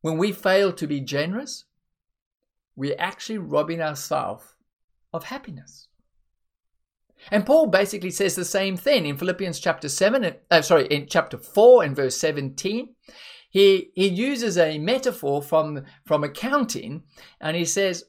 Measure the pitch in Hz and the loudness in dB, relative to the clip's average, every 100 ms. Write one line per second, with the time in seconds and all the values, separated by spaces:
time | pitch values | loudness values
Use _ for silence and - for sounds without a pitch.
0 | 160 160 202 180 196 190 196 180 151 143 | -4 -2 -2 0 0 2 2 -2 -6 -6
1 | 131 139 160 208 285 - _ _ _ _ | -4 -4 -4 -6 -10 -16 _ _ _ _
2 | _ _ _ _ _ _ _ - 139 - | _ _ _ _ _ _ _ -10 -8 -4
3 | 175 - - 220 160 147 156 165 156 147 | -6 -6 -10 -10 -2 -2 -2 -4 -6 -6
4 | - 143 101 107 - _ _ _ _ _ | -4 -4 -4 -8 -16 _ _ _ _ _
5 | _ 165 - 269 269 147 - - _ _ | _ -12 -10 -14 -14 -18 -20 -20 _ _
6 | _ _ _ _ _ _ _ _ _ _ | _ _ _ _ _ _ _ _ _ _
7 | _ _ - 208 190 311 302 185 202 202 | _ _ -2 -2 4 4 4 2 0 -4
8 | 180 - 196 185 175 196 196 185 - 277 | -8 -2 -2 -2 -4 -2 -2 -2 0 0
9 | 151 139 180 180 190 156 175 160 147 - | 0 -4 -4 -4 -6 -4 -4 -4 -6 0
10 | 190 262 190 - _ 165 156 170 131 147 | 2 2 -2 -6 _ 2 6 4 4 -2
11 | - 180 160 - - - 233 247 156 135 | 0 -2 -2 -10 -4 6 10 10 6 -2
12 | 131 - 156 147 135 139 190 220 262 _ | -2 -2 -2 -2 -8 -6 -6 -6 -8 _
13 | _ - - - _ 190 196 190 - - | _ -20 -20 -20 _ 6 6 6 0 -2
14 | 196 180 254 269 233 175 160 151 160 254 | -2 0 -2 -2 -2 2 2 2 -2 -2
15 | 262 - 139 143 143 156 156 143 135 _ | -2 -4 -4 -4 0 0 0 -6 -12 _
16 | - 151 147 - 240 285 254 - - 147 | -2 -2 -2 -6 -2 -2 -2 -6 -10 -14
17 | - _ - _ 156 170 165 - 196 175 | -16 _ -20 _ -6 -4 -2 0 -2 -2